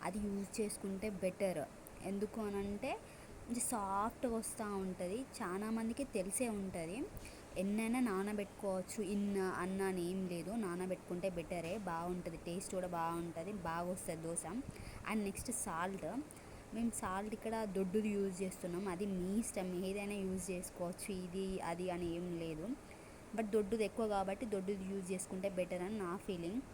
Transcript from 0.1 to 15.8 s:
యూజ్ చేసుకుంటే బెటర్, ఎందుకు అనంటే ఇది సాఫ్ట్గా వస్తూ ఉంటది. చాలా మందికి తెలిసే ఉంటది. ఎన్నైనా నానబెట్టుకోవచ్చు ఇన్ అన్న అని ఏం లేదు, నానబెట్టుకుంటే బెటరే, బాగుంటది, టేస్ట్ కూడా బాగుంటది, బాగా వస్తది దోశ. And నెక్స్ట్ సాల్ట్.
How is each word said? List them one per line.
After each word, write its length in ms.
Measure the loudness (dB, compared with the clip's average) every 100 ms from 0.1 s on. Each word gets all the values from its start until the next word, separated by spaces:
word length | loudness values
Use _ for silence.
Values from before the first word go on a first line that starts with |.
| 0 0
యూజ్ 240 | 0 -2 0
చేసుకుంటే 480 | 0 0 -2 0 -2 2
బెటర్, 360 | 0 4 2 2 -2 -6 -14 -8 -2
ఎందుకు 280 | 0 0 0 0
అనంటే 420 | 0 0 0 0 -2 -4 -14 -14 -12 -4
ఇది 140 | 0 2
సాఫ్ట్గా 600 | 2 2 4 2 2 2 2
వస్తూ 300 | 0 -4 -2 0 0
ఉంటది. 340 | 0 0 0 -4 -4
చాలా 280 | 0 0 2 2
మందికి 280 | 2 0 0 0
తెలిసే 320 | 0 2 2 2
ఉంటది. 360 | 0 -2 -2 -2 -4 -6 -10 -12 -8 0
ఎన్నైనా 380 | 4 4 4 4 4
నానబెట్టుకోవచ్చు 920 | 4 2 0 -2 -2 0 0 0 -2 2 2
ఇన్ 120 | 4 4 2 2
అన్న 180 | 0 2 4
అని 140 | 4 2
ఏం 80 | 2 0
లేదు, 220 | 0 0 0 0
నానబెట్టుకుంటే 640 | 0 0 -2 -2 0 0 0
బెటరే, 340 | -2 -2 0 -2 0
బాగుంటది, 500 | 0 0 0 -2 -4 -4
టేస్ట్ 260 | -4 -2 -2
కూడా 120 | 0 2
బాగుంటది, 560 | 2 2 -2 -4 -4 -2 -2
బాగా 180 | 0 0
వస్తది 280 | -2 -2 -2 -2
దోశ. 160 | -2 -2 -4 -4 -6 -8 -8 0
And 100 | 2 2
నెక్స్ట్ 240 | -2 -4 -2 0
సాల్ట్. 440 | 0